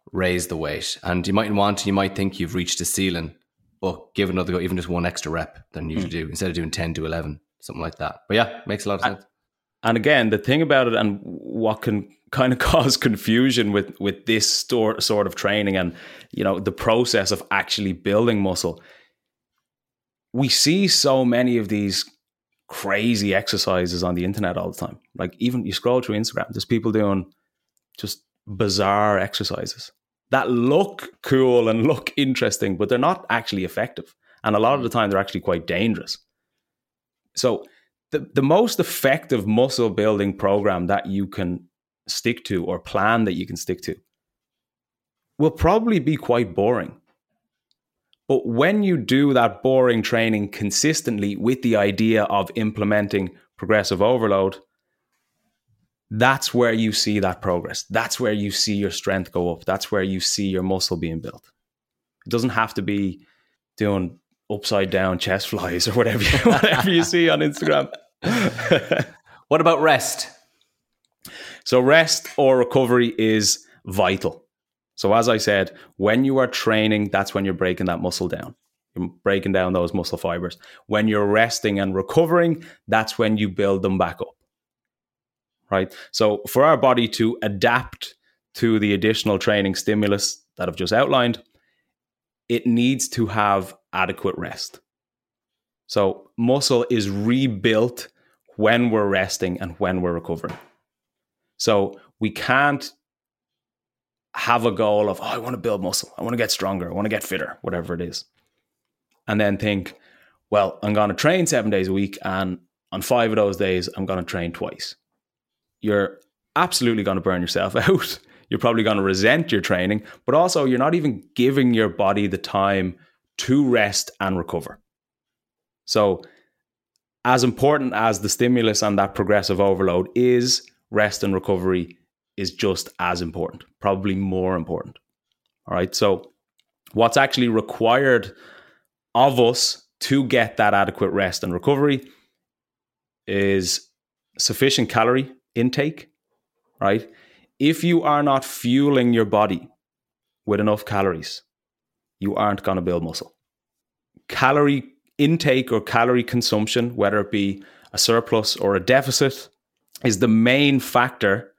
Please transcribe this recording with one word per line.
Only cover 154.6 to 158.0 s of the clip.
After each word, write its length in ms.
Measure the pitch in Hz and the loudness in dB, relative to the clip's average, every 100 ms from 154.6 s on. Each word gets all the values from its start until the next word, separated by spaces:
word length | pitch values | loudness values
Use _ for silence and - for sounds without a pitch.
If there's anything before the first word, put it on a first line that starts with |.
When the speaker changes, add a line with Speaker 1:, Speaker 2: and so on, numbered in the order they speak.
| 143 139 - _ _ - | 2 2 -4 _ _ 0
Speaker 2:
intake 540 | 147 165 147 131 127 | 2 2 2 2 2
or 80 | 110 | -2
calorie 420 | - 117 117 123 | 0 0 2 2
consumption, 720 | 120 120 - 107 107 123 120 | 0 -2 0 0 0 -2 -2
whether 240 | 120 101 104 | 0 0 0
it 140 | 101 | -2
be 300 | 104 98 98 - _ _ | -2 -2 -4 -12 _ _
a 60 | |
surplus 580 | 101 | -2